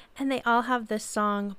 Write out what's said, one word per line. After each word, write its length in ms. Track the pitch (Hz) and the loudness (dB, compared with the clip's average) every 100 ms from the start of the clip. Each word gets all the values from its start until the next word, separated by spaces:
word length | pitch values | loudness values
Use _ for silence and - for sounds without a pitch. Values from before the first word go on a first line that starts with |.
| - - | -18 -6
and 120 | 277 | -2
they 120 | 262 | 0
all 180 | 240 233 | 2 2
have 260 | 240 247 220 | 4 -2 -2
this 160 | 220 | -4
song 520 | - 214 208 202 202 | -2 0 0 0 -2